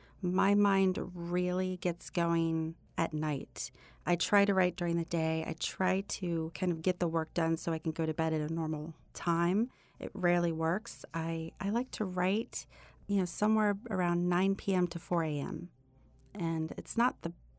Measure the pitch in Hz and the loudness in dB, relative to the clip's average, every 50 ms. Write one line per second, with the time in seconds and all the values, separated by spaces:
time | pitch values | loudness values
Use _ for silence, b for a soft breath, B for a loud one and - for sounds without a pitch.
0 | b b b b - 175 180 185 185 196 202 202 202 202 196 190 196 185 180 - | b b b b -2 0 2 4 4 4 6 6 6 4 4 4 4 2 2 0
1 | - - 180 175 170 170 175 180 180 180 180 185 185 185 185 180 - 180 170 - | -4 -6 -6 -8 -4 -2 0 0 0 0 0 0 -2 -2 -2 -2 -2 -2 -2 -2
2 | - - - 175 170 170 170 170 165 165 165 160 160 160 165 - - - _ - | -6 -4 -2 0 2 2 2 2 2 2 2 0 -2 -2 -6 -10 -16 -8 _ -2
3 | 165 - - 151 151 156 147 135 - - - - - - B B B B B B | -2 -2 0 -2 -2 0 -2 -2 -4 -8 -8 -8 -8 -10 B B B B B B
4 | - - 175 175 - - - 202 202 196 196 190 180 180 175 - 175 170 170 170 | -2 0 0 0 2 4 4 6 6 6 4 4 2 2 2 0 -2 0 0 0
5 | 165 - - 165 160 160 160 160 156 - 165 - - - - - 190 180 185 190 | 0 0 0 0 0 0 0 -2 -2 -4 -6 -6 -6 -6 -2 0 0 2 2 0
6 | 196 - - - 185 175 170 165 160 160 - - 190 180 170 160 160 185 180 - | -2 -4 -6 -4 -2 -2 -2 -2 -2 -4 -4 -2 -2 -2 -2 0 0 -2 0 0
7 | 185 165 165 165 160 - - - 165 160 165 160 - 170 165 160 - 160 156 - | 0 0 0 -2 -2 -2 -2 -2 0 0 0 0 0 -2 -2 -2 -2 -4 -2 -2
8 | 160 156 156 - 160 160 160 156 151 151 165 165 160 156 156 147 151 165 156 - | -2 -2 0 0 0 0 0 0 -2 -2 -2 -2 -2 -2 -4 -4 -6 -8 -10 -14
9 | - - - - - 185 165 165 170 175 185 208 233 254 b b b b b - | -18 -18 -14 -4 0 0 2 2 2 2 2 2 0 -2 b b b b b -10
10 | - - - - 180 175 175 175 170 170 160 160 160 160 175 214 - - - - | -10 -8 -4 0 2 2 4 4 2 0 0 0 0 0 0 -2 -4 -6 -10 -10
11 | - - - 165 160 165 165 165 160 165 - - - 196 208 240 262 254 - - | -10 -8 -6 -4 -4 -2 -4 -4 -6 -8 -8 -6 -4 -2 -2 -2 -2 -4 -4 -4
12 | 214 185 180 180 180 185 196 220 - - - - - B B B B B B B | -4 -2 0 0 2 2 2 0 -2 -4 -8 -10 -10 B B B B B B B
13 | - - 202 196 185 175 - - 214 214 220 220 214 208 202 202 220 247 208 185 | -4 0 2 2 2 0 0 0 2 2 4 4 2 2 0 -2 -4 -4 -2 0
14 | 180 175 175 175 175 175 175 180 190 196 196 - - - 190 185 180 175 - 170 | 0 2 2 2 2 2 2 4 2 2 0 0 0 0 2 2 2 0 -2 -6
15 | - - 180 170 160 160 151 143 139 - - - 175 180 - _ _ _ - - | -4 -2 0 0 0 0 -2 -2 -4 -4 -6 -8 -10 -12 -16 _ _ _ -20 -20
16 | - - - - - - - 208 170 165 165 160 160 160 - - - - - 226 | -20 -20 -20 -20 -20 -14 -8 -4 -2 -2 0 -2 -2 -4 -6 -8 -8 -4 0 0
17 | 233 254 - - - 170 170 - - - - | 0 0 0 -4 -6 -8 -8 -10 -18 -12 -4